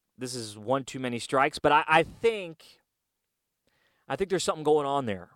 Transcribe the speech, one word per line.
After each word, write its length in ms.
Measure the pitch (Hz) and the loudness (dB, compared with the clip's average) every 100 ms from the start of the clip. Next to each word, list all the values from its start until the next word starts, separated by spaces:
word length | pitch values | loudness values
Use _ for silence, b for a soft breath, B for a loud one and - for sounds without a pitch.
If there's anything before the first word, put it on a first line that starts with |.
| _ - | _ -14
this 180 | 123 | -10
is 220 | 123 110 107 | -8 -10 -8
one 280 | 107 135 | -2 -2
too 140 | 131 135 | -2 -8
many 200 | 131 120 | -6 -6
strikes, 400 | - 135 143 - | -2 2 2 2
but 120 | 151 | 4
I, 140 | 147 156 | 4 6
I 160 | 160 | 4
think, 640 | 160 - 226 214 180 160 - _ _ _ _ _ _ _ _ _ _ _ _ _ - | 4 0 -2 -2 -6 -14 -20 _ _ _ _ _ _ _ _ _ _ _ _ _ -8
I 80 | 135 | -6
think 140 | 190 | -2
there's 140 | 185 | -2
something 200 | 180 160 | -2 -2
going 220 | 151 151 139 | 2 2 2
on 180 | 139 | 0
there 240 | 123 95 85 | -2 -4 -8